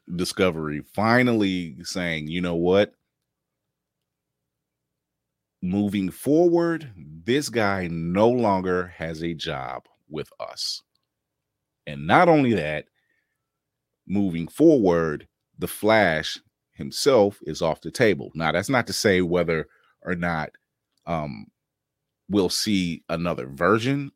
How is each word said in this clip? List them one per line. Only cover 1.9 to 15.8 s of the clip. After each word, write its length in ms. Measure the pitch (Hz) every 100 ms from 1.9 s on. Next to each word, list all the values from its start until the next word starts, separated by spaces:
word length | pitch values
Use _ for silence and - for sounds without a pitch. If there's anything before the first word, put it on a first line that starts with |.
| 95 87 80 76
"You 140 | 87
know 140 | 90 85
what? 380 | 87 98 104 _ _ _ _ _ _ _ _ _ _ _ _ _ _ _ _ _ _ _ _ _ _ _ _ _ _ -
Moving 500 | 90 101 104 101 92
forward, 800 | - 131 151 175 170 170 165 143 92 76 80
this 240 | 87 135 135
guy 400 | 117 101 98 87
no 420 | 82 85 92 117
longer 580 | 127 110 95 92 90 90
has 360 | - 82 80
a 100 | 85
job 520 | 80 82 69 64 64 - _ _
with 200 | 73 69 -
us." 400 | - - - - _ _ _ _ _ _ _ _ _ _ 78
And 180 | 71 78
not 220 | 139 175
only 260 | 156 127
that, 320 | 101 76 76 - _ _ _ _ _ _ _ _ _ _ _ -
moving 400 | 98 98 82 82
forward, 800 | - 165 143 95 85 80 73 - _ _ -
The 100 | 90
Flash 680 | -